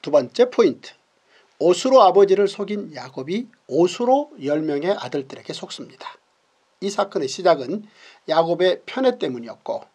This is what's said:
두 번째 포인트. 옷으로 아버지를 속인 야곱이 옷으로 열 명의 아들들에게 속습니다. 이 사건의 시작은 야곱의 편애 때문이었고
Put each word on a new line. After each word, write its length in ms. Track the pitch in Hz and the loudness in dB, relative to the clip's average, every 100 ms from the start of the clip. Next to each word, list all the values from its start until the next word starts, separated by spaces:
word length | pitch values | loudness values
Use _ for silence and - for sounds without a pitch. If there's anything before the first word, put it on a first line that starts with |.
두 100 | - | 2
번째 380 | 147 123 - 247 | 0 0 0 0
포인트. 440 | 254 202 117 - _ _ _ _ _ _ _ | 4 2 0 -14 _ _ _ _ _ _ _
옷으로 440 | 160 175 262 262 | 0 2 4 6
아버지를 460 | 196 185 190 190 196 | 8 6 4 4 0
속인 460 | - 196 208 160 | -2 -8 -8 -10
야곱이 540 | 143 127 135 131 196 262 _ - | -14 -14 -12 -6 -6 -8 _ -4
옷으로 680 | 131 180 - 240 269 294 - | 0 0 0 0 0 0 -8
열 200 | 139 151 | -4 -2
명의 280 | 156 143 170 | -2 -4 -2
아들들에게 640 | 202 123 147 135 - - | -4 -4 -8 -8 -16 -14
속습니다. 640 | 151 - - - - - - _ _ _ _ _ _ | -14 -12 -14 -16 -18 -20 -20 _ _ _ _ _ _
이 100 | 196 | -8
사건의 380 | 202 202 190 160 | -4 -4 -4 -6
시작은 560 | - 180 156 135 208 - _ - _ - | -2 2 2 0 -8 -10 _ -20 _ -2
야곱의 540 | 156 165 170 185 - - | 0 0 2 0 0 -6
편애 320 | - 262 247 | -2 -2 -2
때문이었고 680 | 160 123 117 107 - - - | -6 -8 -14 -14 -10 -10 -10